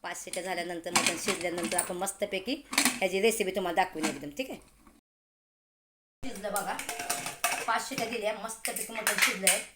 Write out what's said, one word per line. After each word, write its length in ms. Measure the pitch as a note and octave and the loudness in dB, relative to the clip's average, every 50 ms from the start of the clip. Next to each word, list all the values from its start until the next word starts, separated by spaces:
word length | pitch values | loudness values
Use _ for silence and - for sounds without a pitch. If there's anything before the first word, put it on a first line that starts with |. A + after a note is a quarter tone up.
| - | -6
पाच 200 | F3+ F3 - - | -8 -8 -8 -8
शिट्या 180 | - F3 F#3 E3+ | -6 -6 -4 -4
झाल्यानंतर, 480 | F#3+ F#3 E3+ E3+ F3 F3 E3+ E3 F3+ | -2 -2 -2 -2 -4 -4 -6 -6 0
मटण 260 | F3 F3 F3+ F3+ F3 D#3+ | 0 2 4 4 2 0
शिजल्यानंतर 580 | - - F#3+ F3+ E3+ F3 E3+ F3 E3+ E3 - F3+ | 0 0 0 0 0 -2 0 0 -2 0 2 2
आपण 180 | - - F#3 F3 | 2 0 0 -2
मस्तपैकी 560 | F#3+ G3 - - G#3 G3+ - F#3+ - - C4+ D4+ - - | -2 -4 -2 -2 -2 -2 -2 -4 -2 -2 -4 -4 -6 0
ह्याची 500 | - - C#4 A#3+ - - G3 F#3+ F3+ F#3+ | 2 4 4 4 4 4 2 2 4 6
रेसिपी 300 | G3 A3+ G#3+ - G#3 F#3 | 4 4 4 4 0 0
तुम्हाला 320 | F#3 G3+ F#3 F3+ E3+ F3 F#3 | 0 0 0 0 4 4 4
दाखवून 220 | F3 - D#3+ D#3 | 2 2 -2 -2
एकदम, 240 | D#3 D3 C#3 C#3 D3 C#3+ - | -2 -2 -2 -8 -10 -6 -6
ठीक 120 | C4 - | -6 -6
आहे? 100 | C#4+ - - - - - - - - - _ _ _ _ _ _ _ _ _ _ _ _ _ _ _ _ _ _ _ _ _ _ _ _ - | -6 -12 -12 -20 -20 -20 -20 -20 -20 -20 _ _ _ _ _ _ _ _ _ _ _ _ _ _ _ _ _ _ _ _ _ _ _ _ -8
शिजलं 300 | C4+ A3 G3+ G3+ G#3 G3 | -6 -6 -4 -4 2 2
बघा, 200 | G3 - F#3 G#3 C#4+ - - - - - - - - - - - - - - - - - - | 2 2 2 -4 -6 -6 -8 -6 -6 -4 -4 -4 -4 -4 -8 -8 -2 0 0 0 0 0 0
पाच 200 | A3 A#3 - - | 0 0 0 -4
शिट्या 180 | C4 C4+ A#3+ G#3+ | -4 -4 -4 -4
दिल्या, 260 | B3 A3+ G#3 G#3+ G#3+ | -4 -2 -2 -2 -2
मस्तपैकी 580 | G3+ - A3+ - - - - A3+ - - - A3+ | -2 -6 -8 -10 -4 -4 -2 -2 -2 -6 -6 -6
मटण 260 | A3 G#3+ - G#3+ G3+ | 0 0 2 4 4
शिजलंय 400 | - B3+ A3 F#3 F#3+ F3+ F#3 G#3+ - - - | 4 2 2 4 4 4 4 4 0 -6 -14